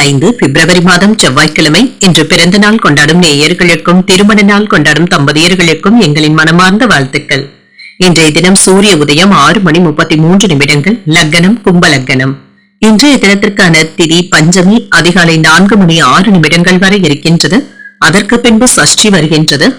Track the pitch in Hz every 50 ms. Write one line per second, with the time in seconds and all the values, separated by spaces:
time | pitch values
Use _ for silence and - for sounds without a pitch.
0 | 143 143 139 135 143 202 240 - - 147 135 165 165 160 180 180 170 185 180 175
1 | 190 208 214 - - 151 127 147 151 165 - - 165 151 151 180 247 269 - -
2 | 202 190 156 156 156 151 - 165 170 175 185 202 214 208 214 226 - 185 147 143
3 | 151 151 160 180 180 160 143 143 147 156 180 180 185 170 170 165 - 175 175 185
4 | 180 - 190 180 202 208 220 208 202 202 208 202 214 208 220 175 147 156 151 147
5 | 170 175 190 156 143 143 143 151 160 180 190 180 175 165 156 160 - 196 226 240
6 | 208 147 147 160 156 151 151 156 156 160 165 175 180 185 196 214 262 226 - 143
7 | 135 127 - 147 - - 147 135 139 - - _ _ _ _ - - - - _
8 | 185 185 165 156 160 156 151 165 160 185 196 190 - 208 190 196 202 214 190 151
9 | 147 143 147 151 180 202 190 156 139 147 175 220 196 170 151 175 185 160 147 -
10 | - - - 151 160 165 185 202 202 202 156 139 143 143 - 147 143 190 226 240
11 | - 156 156 170 170 156 151 170 170 185 226 233 - 202 180 175 180 170 147 135
12 | 127 131 139 127 131 135 139 139 - - _ _ _ _ _ _ - 220 220 196
13 | - 294 277 - - 196 202 202 208 202 202 - 196 170 160 156 160 160 - -
14 | 175 156 160 175 175 - - 160 156 170 175 190 170 185 214 233 - - - 165
15 | 156 175 175 190 170 165 165 160 160 160 160 170 190 202 226 208 185 170 165 165
16 | 147 127 135 160 196 226 202 180 151 151 156 170 175 185 185 180 196 190 196 208
17 | 185 147 143 139 - 165 170 165 - 156 180 247 - - - - - - _ _
18 | - 160 156 202 - - 240 233 240 240 220 220 247 247 - - 147 147 - -
19 | - 214 196 175 151 156 160 151 156 156 147 139 156 240 262